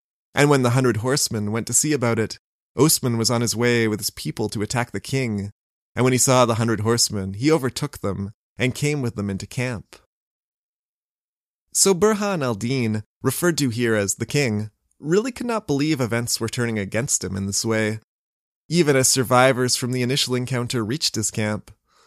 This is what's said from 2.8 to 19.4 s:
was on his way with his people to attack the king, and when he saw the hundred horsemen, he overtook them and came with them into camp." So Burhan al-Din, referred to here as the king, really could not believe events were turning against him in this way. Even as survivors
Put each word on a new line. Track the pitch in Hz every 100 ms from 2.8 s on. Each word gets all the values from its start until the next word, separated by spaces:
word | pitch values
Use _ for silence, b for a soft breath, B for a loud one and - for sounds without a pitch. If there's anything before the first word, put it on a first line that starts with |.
| 151 - 131 117
was | 110
on | 120
his | 117
way | 107 120 120 110
with | 104
his | -
people | - 151 - 107
to | -
attack | 104 117 120
the | 101
king, | - 135 123 104 101 - _ _ _
and | -
when | 127
he | 127
saw | - 127 117
the |
hundred | 113 117 104
horsemen, | 107 117 - 104 95
he | 101 143
overtook | 156 127 - 147 -
them | 104 95 98 - _ -
and | 127
came | - 147 147
with | 123
them | 104 101
into | 95 -
camp." | - 127 113 - - _ _ _ _ _ _ _ _ _ _ _ _ _ _ _ _ _
So | - 196
Burhan | 180 214 208 208 180
al-Din, | 131 104 117 135 113 107 - _
referred | 131 - 175 165
to | 139
here | 113 117
as | 110 101
the | - 110
king, | 143 131 104 107 _ _ _
really | 147 190 254
could | - 240
not | 220 -
believe | 139 151 147
events | 117 117 117 -
were | 113
turning | - 120 110
against | 95 107 - -
him | 92 98
in |
this | 98 101
way. | 113 110 107 110 _ _ _ _ _ _ -
Even | 165 147 135
as | 127
survivors | 135 117 123